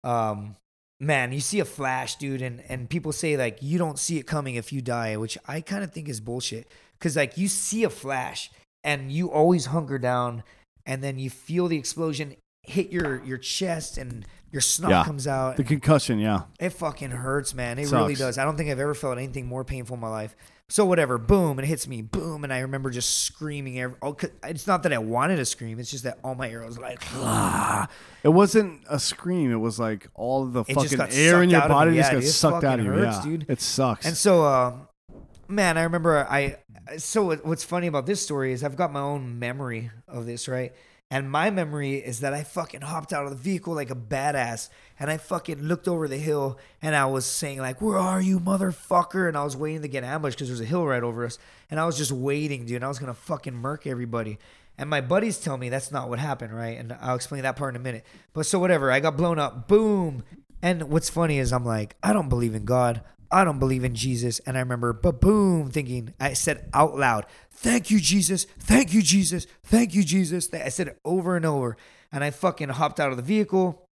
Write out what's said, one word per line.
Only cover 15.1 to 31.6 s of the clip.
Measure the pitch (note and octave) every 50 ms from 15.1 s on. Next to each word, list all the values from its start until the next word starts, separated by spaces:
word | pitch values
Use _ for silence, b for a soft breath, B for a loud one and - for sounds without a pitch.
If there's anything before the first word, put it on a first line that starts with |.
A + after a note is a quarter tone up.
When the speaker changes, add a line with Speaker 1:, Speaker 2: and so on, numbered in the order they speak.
| D3+ C#3+ B2+
Speaker 1:
out. | C#3+ C3+ C3 C3 C3 C3
Speaker 2:
The | - C#3
concussion, | A#2 D#3 C#3 - - D#3 C#3+ - - B2+ G#2
yeah. | G#2 A2 G#2 F#2+ - - - _
Speaker 1:
It | E3+ F3+
fucking | F3 - E3+ D#3 C#3+ - C#3+ C3
hurts, | B2 B2 B2+ C3 C3+ C#3+ C3+ - C3+
man. | B2+ B2 A#2+ A#2+
It | C3 D3 C#3+
really | C#3 B2 A2+ G2 C#3
Speaker 2:
Sucks. | B2+
Speaker 1:
does. | C3+ B2+ A#2
I | C3+ C3+
don't | D3 D#3
think | D3 E3 D3
I've | C#3 B2+
ever | C#3 D3 D3
felt | - - C3+ B2+
anything | A#2+ C3 C3+ B2+ C#3 B2+
more | B2 B2 C3 C3
painful | B2+ C#3 C3 B2 A2 B2+
in | A#2+
my | A2+ A2+
life. | A2 A2 G#2+ G#2+ - b b b b b b _
So | - - G#3
whatever, | F#3 F3+ E3+ D3+ B2+ B2+
boom, | A#2 A2 A2+ G3+ G3 F3+ D#3+ C#3 C3
it | C3+
hits | C#3+ E3 D3+ -
me, | C3+ C3 A2+
boom, | A2 A2 - F#3+ D#3 E3 D#3+ D3+ D3
and | C#3 C3
I | B2+
remember | C3 C3 C#3 C#3 C3+ C3+
just | A#2+ B2 A#2 - - - -
screaming. | - - - D#3 D3+ D3 C#3+ C#3 C3 B2 B2+
Ev-, | B2+ B2+ B2+ -
all, | - C#3+ D3
c-, | - - D3 - - -
it's | B2+ E3 D#3 -
not | - G3 F3 C#3
that | F3 C#3+
I |
wanted | A#2 A2+ A2 A#2 A#2+ C3+ E3 F#3+
to | D#3+ C3
scream. | - - - A#2+ A2+ A2+
It's | A2+ B2 -
just | - C3 A#2
that | B2+ A#2+ - -
all | C3 C3
my | B2 C3 A#2
air | A2+ A#2 A#2
was | A#2 A#2 A#2
like, | B2 B2 B2 A#2+ - - -
"Ah." | - - A#2 A2 A2 G#2 - - - - - - G2+ G2 - B B B B B B B
Speaker 2:
It | D3
wasn't | D#3+ F3+ G3+ G3 - A3 G#3 F#3 D#3+ D3 - -
a | D3
scream. | C#3 - - - - - F3 F3+ F3+ D#3 B2+
It | A#2
was | A2+ A2 A#2 G#2+
like | A2+ A#2 A2 A2 G2 - - _
all | - A2 A#2+ C3 C3+ C3+
the | B2+ B2 B2
Speaker 1:
It | A2+ - C3+
just | C#3+ C3+
Speaker 2:
fucking | D3+ C#3
Speaker 1:
got | B2+ C#3 - B2
Speaker 2:
air | C3+ D3+ E3 F3 F3 F3+
in | F3+
Speaker 1:
sucked |
Speaker 2:
your | F3 D#3+